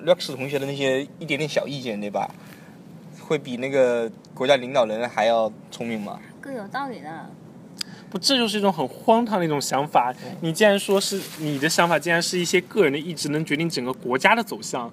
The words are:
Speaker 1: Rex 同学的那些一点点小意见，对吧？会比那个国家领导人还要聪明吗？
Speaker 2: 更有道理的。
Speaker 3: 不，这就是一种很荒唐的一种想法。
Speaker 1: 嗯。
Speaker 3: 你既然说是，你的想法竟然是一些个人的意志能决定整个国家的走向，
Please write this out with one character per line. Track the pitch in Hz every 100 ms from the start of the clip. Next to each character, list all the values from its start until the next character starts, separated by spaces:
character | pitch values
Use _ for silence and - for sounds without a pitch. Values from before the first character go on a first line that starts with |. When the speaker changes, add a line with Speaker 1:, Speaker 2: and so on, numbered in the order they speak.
| 156
Speaker 1:
Rex | 175 -
同 | 135 135
学 | 143
的 |
那 | 135
些 | 139 135 131 147 -
一 | 160
点 | 139
点 | 151
小 | - -
意 | 143
见， | 123 104
对 | 104
吧？ | 98 101 - - - - - - - - - -
会 | 156
比 | 139 120
那 | 135
个 | 139 127 120 113 - -
国 | - 131
家 | 139
领 | 123
导 | 139 110
人 | 110 120
还 | 110 110
要 | 117 110 - -
聪 | - 117
明 | 110
吗？ | 101 - - -
Speaker 2:
更 | 277
有 | 262 202
道 | 214 277
理 | 190
的。 | 151 160 - - - - - - - - -
Speaker 3:
不， | 190
这 | - 269
就 | 226
是 | 208
一 |
种 | 202
很 | 160 127
荒 | - - 226
唐 | 233 202
的 |
一 | 165
种 | 147
想 | - 139 147
法。 | 147 123 123
Speaker 1:
嗯。 | 127 -
Speaker 3:
你 | 165
既 | 160
然 | 208 196
说 | 202 196
是， | - 196 - -
你 | 156 139
的 | 156
想 | 175 170
法 | 156
竟 | 175
然 | 170
是 | 170 180
一 |
些 | 175 180
个 | 180 220
人 | 156
的 | 143
意 | 160
志 | 156 147
能 | 151
决 | 160 143
定 | 170
整 | 147
个 | 123
国 | 127 123 131
家 | 190
的 | 226
走 | - 110
向， | - 135 117